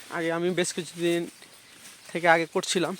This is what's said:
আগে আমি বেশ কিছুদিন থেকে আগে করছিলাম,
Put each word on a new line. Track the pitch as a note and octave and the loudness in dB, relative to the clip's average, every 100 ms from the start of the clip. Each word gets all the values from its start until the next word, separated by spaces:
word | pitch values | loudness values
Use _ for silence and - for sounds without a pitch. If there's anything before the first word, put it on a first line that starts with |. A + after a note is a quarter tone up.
| - | -10
আগে | E3+ E3 | -6 -2
আমি | E3+ F3 | 0 0
বেশ | F3 F3 | 0 -2
কিছুদিন | - D3+ E3+ E3+ E3+ E3+ - - - - - - - - | -4 -10 -4 0 0 -4 -12 -20 -20 -20 -20 -20 -20 -10
থেকে | F3 E3+ | 2 6
আগে | E3 D#3+ | 6 4
করছিলাম, | F#3+ - F3+ D#3+ F#3+ | -2 0 0 0 -4